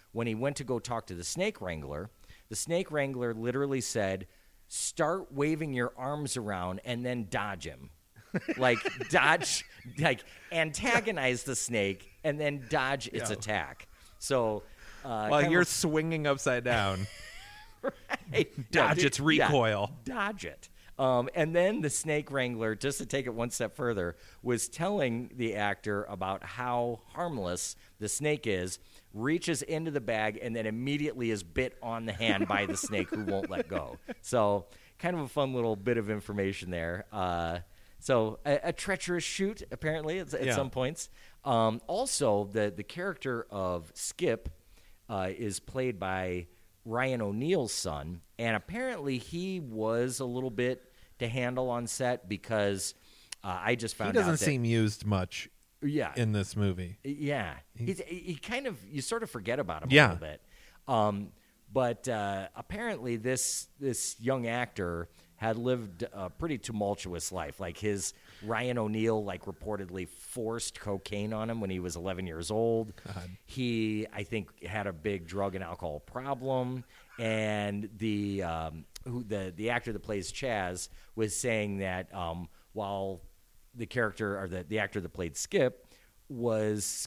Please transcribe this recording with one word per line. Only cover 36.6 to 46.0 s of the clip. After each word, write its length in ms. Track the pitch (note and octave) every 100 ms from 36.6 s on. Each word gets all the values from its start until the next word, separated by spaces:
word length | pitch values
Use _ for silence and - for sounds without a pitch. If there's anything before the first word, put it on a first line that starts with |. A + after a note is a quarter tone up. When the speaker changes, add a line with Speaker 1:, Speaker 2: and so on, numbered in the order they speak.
| F2+
Speaker 1:
there. 340 | F2 E2 F2+ -
Uh, 480 | G#2+ F#2 E2+ E2+ F2 - - - -
so 400 | - B2+ A2 A2
a, 140 | D3 C#3+
a 80 | E3+
treacherous 500 | E3 - F#3+ - F3
shoot, 400 | D3+ - F#3+ A3 -
apparently, 480 | B2+ D#3 D#3+ D#3 F3+
at, 160 | D3+
at 120 | C#3+ C3
Speaker 2:
Yeah. 80 | A#2
Speaker 1:
some 140 | C3
points. 380 | B2+ B2+ E3 - - - -
Um, 360 | C#3+ A#2 A2+ A#2 -
also, 600 | F#3 C4+ - C3 G2+ G2+
the, 200 | G#2+ G#2 F#2+
the 60 |
character 640 | G2+ - F#3+ E3+ C3+ A#2 A2
of 400 | G#2 F#2 F2+ D#2+
Skip, 540 | - - - E3+ A2+ - - - - - - -
uh, 220 | G#2 F#2 F#2+
is 240 | A2 F#2
played 400 | - C3 B2+ G2+